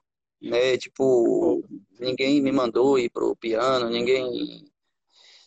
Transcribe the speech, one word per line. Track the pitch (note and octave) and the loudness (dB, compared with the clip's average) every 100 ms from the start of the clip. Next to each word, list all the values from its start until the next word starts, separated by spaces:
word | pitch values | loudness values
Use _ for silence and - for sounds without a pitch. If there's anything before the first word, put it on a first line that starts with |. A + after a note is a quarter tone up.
| _ _ _ _ | _ _ _ _
né? | - A#2+ C3 B2 | -4 0 0 0
Tipo, | - - C3+ B2 A2+ G#2 - - - - - - | -4 -2 2 4 4 2 0 -2 -4 -16 -20 -10
ninguém | B2+ B2+ C3+ D3 | -6 -2 2 2
me | C3+ | 2
mandou | C3+ A#2+ A#2 C3+ C3+ | 0 0 2 2 2
ir | A#2+ | 0
pro | - A2+ A2+ | -2 -4 -4
piano, | A2+ A2 C3 C3 A#2 | -4 -2 0 0 -2
ninguém, | A#2 A#2+ C3 B2+ A#2+ A#2+ A2+ G2+ _ _ _ _ _ _ - | -2 0 0 -2 -6 -8 -12 -20 _ _ _ _ _ _ -20